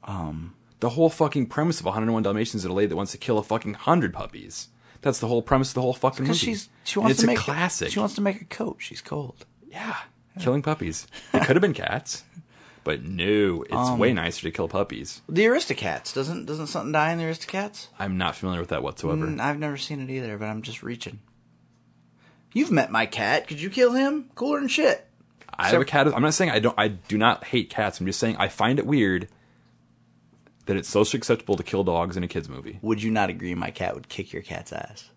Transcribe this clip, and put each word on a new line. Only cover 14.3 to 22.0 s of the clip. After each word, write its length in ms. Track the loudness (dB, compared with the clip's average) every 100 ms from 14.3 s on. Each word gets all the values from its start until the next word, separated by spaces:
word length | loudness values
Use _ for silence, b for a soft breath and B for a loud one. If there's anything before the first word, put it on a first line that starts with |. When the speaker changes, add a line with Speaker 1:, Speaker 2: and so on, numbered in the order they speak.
| -4
Speaker 2:
to 100 | -6
kill 160 | -4 -2
puppies. 540 | -2 -2 -4 -10 -14 -4
Speaker 1:
The 160 | 4 6
Aristocats. 680 | 4 0 -4 -4 -4 -6 -4
Doesn't, 300 | -4 -4 -6
doesn't 200 | -8 -6
something 260 | -6 -2
die 200 | 2 2
in 80 | 0
the 60 | -4
Aristocats? 600 | -6 -6 -6 -6 -10 -20 -8
Speaker 2:
I'm 180 | -4 0
not 180 | -2 -2
familiar 240 | -4 -4
with 100 | -2
that 120 | -4
whatsoever. 460 | -4 -4 -2 -2 -2
Speaker 1:
Mm, 120 | -2
I've 200 | -2 -2
never 180 | -4 -6
seen 220 | -8 -8
it 100 | -6
either, 240 | -6 -6 -6
but 60 | -6
I'm 140 | -6
just 180 | -8 -10
reaching. 380 | -10 -10 -10 -14 _ _ _ _ _ _ _ _